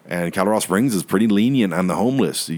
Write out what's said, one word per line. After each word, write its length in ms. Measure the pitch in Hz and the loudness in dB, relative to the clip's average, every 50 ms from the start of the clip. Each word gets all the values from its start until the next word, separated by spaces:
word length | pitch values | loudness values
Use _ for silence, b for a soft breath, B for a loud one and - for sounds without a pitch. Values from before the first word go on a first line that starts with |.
| B | B
And 260 | - - 87 87 85 78 | -8 -6 -4 -4 -4 -2
Colorado 280 | 95 92 101 107 104 | -2 0 0 0 0
Springs 340 | - - 90 98 127 139 110 | 0 0 0 2 2 2 0
is 80 | 90 80 | -2 -2
pretty 240 | - 92 98 110 | 0 0 2 2
lenient 460 | 113 101 101 107 127 139 131 107 95 80 | 2 2 2 2 2 2 2 0 0 0
on 120 | 87 92 | -2 -2
the 100 | 90 80 | 0 0
homeless. 540 | 80 101 123 135 135 104 76 65 - - - 82 | 0 0 0 0 0 0 -2 -2 -4 -6 -8 -8